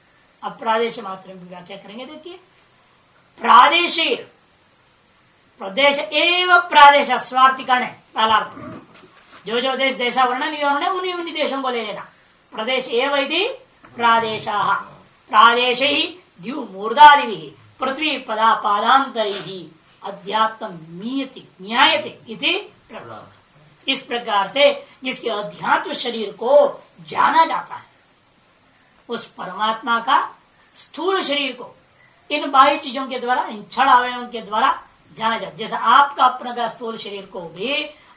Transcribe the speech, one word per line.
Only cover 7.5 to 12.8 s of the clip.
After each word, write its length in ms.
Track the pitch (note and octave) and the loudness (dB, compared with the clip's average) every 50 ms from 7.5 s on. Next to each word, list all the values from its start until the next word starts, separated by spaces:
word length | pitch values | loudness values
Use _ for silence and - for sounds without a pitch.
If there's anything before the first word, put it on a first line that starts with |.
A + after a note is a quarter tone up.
| - C4+ B3+ | 4 2 -2
कण 200 | - B3+ B3+ - | 0 0 0 0
है 200 | - - - - _ - | -4 -10 -14 -20 _ -4
पहला 200 | B3+ A3 A3 A3 | -2 2 2 2
अर्थ। 460 | - - - - - - - - - - - - - - - - - - - - - - | 2 0 -2 -10 -16 -16 -16 -16 -18 -20 -20 -20 -20 -20 -20 -20 -20 -20 -20 -20 -16 -10
जो 160 | F#3+ A3 B3 | -6 -4 -2
जो 140 | A#3+ C4+ C4 | -2 -2 -2
देश, 180 | B3+ C4+ C4+ - | -2 -2 -2 -2
देशा 300 | F#3+ B3 A#3+ A#3 B3+ C4 | -2 -4 -2 0 2 2
वर्णन, 300 | B3 A#3+ C4 D4 D#4 D4+ | 2 0 -2 -4 -6 -4
ये 120 | D4 D4 | -2 0
वर्णन, 220 | C#4+ C#4+ C#4+ F4+ | 0 0 0 0
उन्हीं 260 | F4+ F#4+ F#4 F#4 F#4 F4+ | -2 -2 -2 -4 -4 -6
उन्हीं 200 | F4 E4+ E4 C#4+ | -6 -8 -8 -4
देशों 280 | D#4 C#4+ A#3 C4 C4+ | -4 -4 -4 -4 -4
को 80 | C4 B3+ | -4 -4
ले 160 | A#3+ A#3 A3 | -4 -4 -6
लेना। 220 | G#3 F#3+ - - - - _ _ _ _ _ _ _ | -6 -8 -12 -14 -16 -20 _ _ _ _ _ _ _
प्रदेश 360 | - A3 A3 A#3+ C4 B3+ | -12 -8 -4 -4 -4 -4